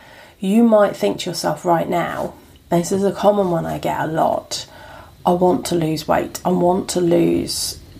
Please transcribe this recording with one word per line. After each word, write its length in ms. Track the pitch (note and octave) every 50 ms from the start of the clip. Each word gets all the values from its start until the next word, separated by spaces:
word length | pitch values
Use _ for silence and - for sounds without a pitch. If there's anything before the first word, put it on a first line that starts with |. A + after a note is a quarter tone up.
| - - - - - - - _
you 240 | - F#3+ G3 A3+ A#3+
might 320 | A#3 A3 G#3+ G3+ F#3+ -
think 260 | - G#3+ G3+ G3 -
to 100 | - F#3
yourself 340 | E3+ - - E3+ E3+ E3+ -
right 240 | F3 E3+ E3 - -
now, 440 | F3 F3 E3 - - - - - - - - - - - _ -
and 120 | E3+ E3+
this 100 | E3+ -
is 120 | G3+ F#3+ G3
a 80 | G3+
common 380 | F#3+ - - G3+ G#3 G#3 G3 F#3
one 160 | F3 E3 D#3+
I 140 | D#3+ D#3 D3+
get 200 | - - - -
a 80 | C#3+ D#3
lot, 600 | D#3+ D#3+ D#3 - - - - - - - - - - - - - - - - - - - -
"I 60 | F#3
want 340 | F3+ F3 F#3 F3+ F3+ - - -
to 80 | F3+
lose 320 | F3 D#3+ D#3 D#3 D3+ - -
weight. 320 | E3 E3 - - - - -
I 40 | F3
want 400 | F3+ F3+ F3 F3 F3+ F#3+ - -
to 120 | - F3+
lose 760 | F3+ E3+ E3+ E3+ E3+ E3+ E3+ E3+ - - - - - - - - - - -